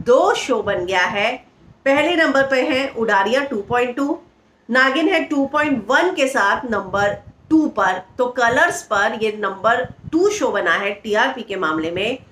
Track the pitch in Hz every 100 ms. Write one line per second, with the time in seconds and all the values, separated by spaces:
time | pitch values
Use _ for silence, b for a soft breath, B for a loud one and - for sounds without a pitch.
0 | - 254 370 453 - 226 202 185 180 190
1 | 180 202 220 262 - _ - - 269 277
2 | 302 349 302 269 269 262 294 262 269 226
3 | 220 202 196 262 277 233 196 240 247 240
4 | 285 330 - _ _ _ - 247 262 277
5 | 330 339 - 285 277 302 302 254 196 285
6 | 359 359 262 254 202 226 247 208 190 196
7 | 208 - - - - 311 294 - 190 185
8 | - - 254 254 233 262 349 - - 202
9 | 220 233 214 214 202 190 220 247 254 -
10 | - 320 403 415 254 202 175 175 202 202
11 | 220 208 262 262 214 190 160 160 160 175
12 | 214 254 -